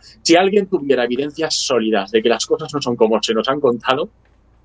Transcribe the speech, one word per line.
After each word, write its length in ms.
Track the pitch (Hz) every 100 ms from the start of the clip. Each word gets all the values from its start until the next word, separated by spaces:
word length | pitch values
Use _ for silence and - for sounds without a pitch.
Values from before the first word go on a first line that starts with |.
| - -
si 160 | - 165
alguien 300 | 190 208 190
tuviera 360 | 175 143 123
evidencias 500 | 123 123 147 147 156
sólidas 580 | - - 120 110 107 98
de 120 | 113
que 60 | 117
las 160 | 113 -
cosas 280 | 151 151
no 80 | 143
son 140 | 127 120
como 260 | 110 110
se 120 | -
nos 140 | 110 107
han 100 | 147
contado, 500 | 131 117 - 131 196 _ _ _ _ _